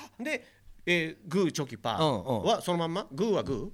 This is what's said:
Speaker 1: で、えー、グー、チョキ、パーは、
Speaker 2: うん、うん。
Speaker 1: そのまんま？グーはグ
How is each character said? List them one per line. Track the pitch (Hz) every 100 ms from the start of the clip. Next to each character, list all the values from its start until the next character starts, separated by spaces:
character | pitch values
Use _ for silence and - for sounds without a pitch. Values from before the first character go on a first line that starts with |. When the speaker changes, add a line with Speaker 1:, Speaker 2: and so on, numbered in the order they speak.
| - -
Speaker 1:
で、 | 247 302 - _ - - -
え | 175 160 156
ー、 | 185
グ | 175
ー、 | 175
チ | 139
ョ | 139
キ、 | 107
パ | 120 107
ー |
は、 | 156 117 90 117 147
Speaker 2:
う |
ん、 | 220
う |
ん。 |
Speaker 1:
そ | -
の | 175
ま | 165
ん |
ま？ | 175 220
グ | 139 220
ー |
は | 180
グ | 107 123 165